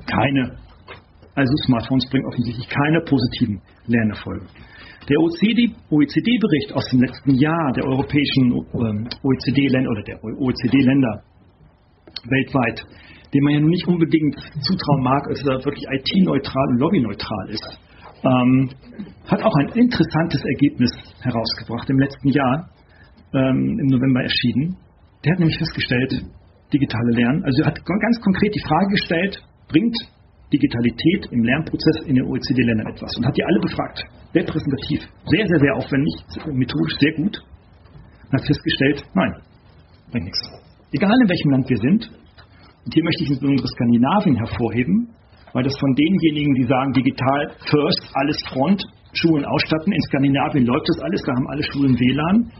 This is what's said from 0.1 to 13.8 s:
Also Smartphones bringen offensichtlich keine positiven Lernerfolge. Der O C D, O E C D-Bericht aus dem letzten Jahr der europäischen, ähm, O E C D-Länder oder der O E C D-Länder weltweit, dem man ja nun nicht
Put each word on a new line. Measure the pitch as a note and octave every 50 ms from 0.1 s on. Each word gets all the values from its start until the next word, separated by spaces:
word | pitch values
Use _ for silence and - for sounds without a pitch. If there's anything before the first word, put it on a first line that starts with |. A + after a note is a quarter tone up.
| - - - C#3+ C#3 C3+ B2+ B2 - - - - - - - - - - - _ - - - - _
Also | C#3 C#3 B2 C3+ D3+ -
Smartphones | - B2+ A#2 - - C3 C3 - -
bringen | - - -
offensichtlich | - - - A#2 B2+ A#2 - - -
keine | - - C#3+ D3+ D#3+ E3 -
positiven | - C#3 B2+ - - - - B2+ A2+ G#2 F#2+ - - - - -
Lernerfolge. | - A#2 A#2 A2+ G#2+ G#2 - - G2 F#2 G2 F#2 - - - - - - - - - - - - -
Der | C#3+ D#3
O | D#3+ E3+
C | E3+ - G3 A3 A#3
D, | G#3 A#3+ A#3 - - - -
O | D#3+ D3+
E | D3
C | C#3+ - D#3+
D-Bericht | - A#3 B3 A3 F#3+ G#3+ D#3 C#3 - - -
aus | C#3 - -
dem | B2+ B2+
letzten | B2 C3 - - - C#3+ C3+
Jahr | A#2+ C#3+ D#3 D#3+ E3+ D#3+ C3+ A2
der | C3 C3+
europäischen, | C3+ C3 C3 C#3 - - D3 C#3+ - - C#3 C3 A#2+ B2 B2+ B2 - -
ähm, | - A#2 A2 G#2+ G#2 A2 B2 - - -
O | C#3 C3
E | B2
C | - - A#2+
D-Länder | C#3 C#3 C3+ B2 B2+ C3 -
oder | A#2+ G2+ -
der | - - - -
O | G#2+ - - - B2+
E | A#2+
C | - - A#2
D-Länder | B2+ C#3 B2+ B2 C3+ C#3+ C3 A2+ G#2 G#2 - _ _ _ _ _ _ _ _ _ _ _ _ _ _ _ _ - - - -
weltweit, | A#2 C3+ C3+ C3 - - C3+ A#2+ A#2 A2 - - - - - - - - - - - -
dem | C#3+ C#3
man | C#3+ D3
ja | D3
nun | D3+ D#3
nicht | E3+ F3+